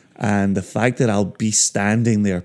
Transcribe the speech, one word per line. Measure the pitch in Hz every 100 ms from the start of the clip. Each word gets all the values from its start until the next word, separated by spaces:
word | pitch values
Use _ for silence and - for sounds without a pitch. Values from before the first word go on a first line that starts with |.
| _ -
And | 107 101 98 95
the |
fact | 90 - 117 123
that | 123
I'll | 101 98
be | - 110
standing | 104 - 110 101 113 117 107
there | 101 90